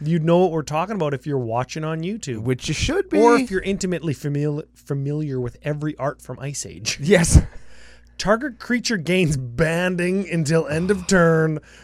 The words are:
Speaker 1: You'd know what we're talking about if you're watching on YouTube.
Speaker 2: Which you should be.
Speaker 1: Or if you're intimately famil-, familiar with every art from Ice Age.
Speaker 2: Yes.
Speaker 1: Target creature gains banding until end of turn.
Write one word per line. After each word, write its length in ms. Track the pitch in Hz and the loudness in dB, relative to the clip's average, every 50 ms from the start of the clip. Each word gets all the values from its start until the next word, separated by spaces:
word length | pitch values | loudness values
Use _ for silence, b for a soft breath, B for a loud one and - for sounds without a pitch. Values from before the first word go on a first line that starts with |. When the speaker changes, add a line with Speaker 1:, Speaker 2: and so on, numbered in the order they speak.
Speaker 1:
You'd 220 | 147 151 170 165 151 | -2 0 0 2 4
know 160 | 165 170 180 | 4 4 4
what 120 | 185 175 | 4 4
we're 120 | 160 160 139 | 2 -2 -4
talking 320 | - 147 156 180 202 226 | -4 -4 -4 -4 -4 -4
about 180 | 196 156 147 139 | -2 -2 -2 -2
if 140 | 131 - | -4 -4
you're 100 | 151 139 | -4 -4
watching 460 | 135 123 110 113 120 127 - - 160 156 | -2 -2 -2 -2 -4 -4 -4 -6 -8 -6
on 180 | 156 160 160 | -6 -6 -4
YouTube. 380 | 165 185 220 220 - 143 120 110 | -6 -6 -8 -8 -8 -8 -8 -4
Speaker 2:
Which 260 | 113 123 131 - - - | -2 -2 -2 -2 -2 -4
you 40 | 151 | -2
should 340 | - - - 302 392 381 - | -2 0 0 0 0 -2 2
be. 100 | 311 196 | 4 6
Speaker 1:
Or 160 | - - 480 | 8 8 6
if 160 | 240 254 240 | 6 2 0
you're 100 | 190 185 | -4 -4
intimately 540 | - 190 196 180 190 185 175 151 151 160 131 | -2 -2 -2 -2 -2 -2 -2 -2 -2 -4 -4
famil-, 480 | - - 147 143 143 147 151 147 147 - - _ | -4 -4 -4 -2 -2 -2 -2 -2 -4 -8 -12 _
familiar 680 | - _ - 147 139 139 143 147 151 156 147 131 127 | -20 _ -6 -6 -4 -4 -4 -4 -4 -4 -4 -4 -4
with 180 | 123 120 - - | -4 -6 -8 -8
every 340 | - 147 151 147 147 156 151 | -6 -6 -6 -4 -4 -6 -4
art 260 | - 131 139 131 - - | -4 -4 -6 -6 -6 -12
from 160 | - 131 - | -14 -12 -10
Ice 260 | 135 143 139 - - | -10 -10 -8 -8 -10
Age. 320 | - - 85 110 - - - | -12 -12 -8 -8 -8 -6 -4
Speaker 2:
Yes. 400 | 139 160 208 180 165 - - - - - B B B B B B B B B B B B - | 2 4 4 4 6 8 8 6 6 6 B B B B B B B B B B B B -12
Speaker 1:
Target 400 | - - 190 220 226 285 285 220 - | -4 0 2 2 2 0 -6 -8 -10
creature 380 | - - 240 240 - - 233 | -4 -2 -2 -2 0 -2 -4
gains 400 | 185 139 147 180 185 180 147 156 | -2 -2 0 2 2 2 2 0
banding 920 | 131 127 120 120 123 160 160 165 170 180 185 185 175 175 180 185 196 190 170 | -2 -4 -6 -2 -2 0 0 0 0 0 -2 -2 -2 -2 0 -2 -2 -2 -2
until 360 | 165 170 156 135 165 165 151 | -2 -2 0 2 0 0 0
end 220 | 139 151 160 180 185 | 0 -2 -2 0 0
of 160 | 208 185 180 | -2 -2 0
turn. 540 | - 196 180 170 165 165 160 160 160 156 147 B B B B | 2 4 4 6 6 4 4 2 0 -2 -4 B B B B